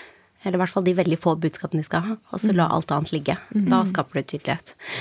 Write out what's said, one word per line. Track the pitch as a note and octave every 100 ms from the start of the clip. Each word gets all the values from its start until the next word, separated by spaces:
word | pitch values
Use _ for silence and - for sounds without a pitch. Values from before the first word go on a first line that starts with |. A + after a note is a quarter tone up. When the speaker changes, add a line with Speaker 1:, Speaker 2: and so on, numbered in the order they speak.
| - - _ _ G3
Speaker 1:
Eller | F3+
i |
hvert | F#3
fall | G3+
de | F3+
veldig | F3+ F3+ D#3+
få | F3 D#3+
budskapene | D#3+ - - D#3+
de |
skal | D3+ E3
ha, | G3 A3 _
og | -
så | G#3+ F3+
la | D#3+
Speaker 2:
Mm. |
Speaker 1:
alt | D#3+ D#3+
annet | D3 D#3+
ligge. | D#3 C#3+ F3 -
Speaker 2:
Mm. | G#3+ F#3
Speaker 1:
Da | F#3+
skaper | F#3 F#3 C#3+
du | - - D3
tydelighet. | - D3 - - - -